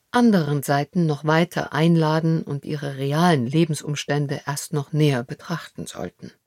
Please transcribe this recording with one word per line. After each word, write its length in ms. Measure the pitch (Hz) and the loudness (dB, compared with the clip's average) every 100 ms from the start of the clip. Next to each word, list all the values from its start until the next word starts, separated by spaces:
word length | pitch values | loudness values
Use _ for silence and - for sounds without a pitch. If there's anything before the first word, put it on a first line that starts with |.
| _ | _
anderen 500 | 240 240 196 147 147 | 4 6 4 2 -2
Seiten 440 | 135 143 147 185 165 | 0 0 0 0 0
noch 180 | 143 | 0
weiter 480 | 151 160 175 160 - | 2 2 2 -2 -4
einladen 680 | 139 165 165 156 160 160 160 | 0 4 4 2 2 0 0
und 220 | - 143 | -2 -8
Ihre 340 | - 151 143 135 | -8 -8 -8 -6
realen 480 | 139 147 180 151 117 | -2 2 4 4 2
Lebensumstände 960 | 156 165 147 - 143 - 143 143 147 - | 0 0 -2 -6 -8 -4 -2 -2 -6 -6
erst 260 | 143 - | -8 -6
noch 200 | 147 135 | -6 -4
näher 320 | 151 151 127 | 2 2 2
betrachten 640 | 120 147 - 165 - - - | -4 -12 -8 -10 -10 -14 -14
sollten. 460 | - 90 - - - | -10 -12 -12 -20 -20